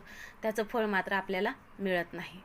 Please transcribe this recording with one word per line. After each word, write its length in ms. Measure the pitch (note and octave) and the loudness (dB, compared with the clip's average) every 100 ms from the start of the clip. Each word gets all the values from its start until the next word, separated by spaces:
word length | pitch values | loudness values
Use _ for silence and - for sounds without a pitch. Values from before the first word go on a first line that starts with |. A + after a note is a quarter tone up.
| - - - - | -4 -16 -16 -4
त्याचं 220 | A3 G#3+ | 0 0
फळ 220 | G#3+ B3 G#3+ | 0 2 4
मात्र 280 | G3 F3+ | 2 2
आपल्याला 380 | G3 F#3 F#3 G#3 C#4 - - | 0 2 2 2 -2 -12 -4
मिळत 340 | G3 F3+ E3+ | 2 2 0
नाही. 260 | F3 - F3+ | -6 -10 -12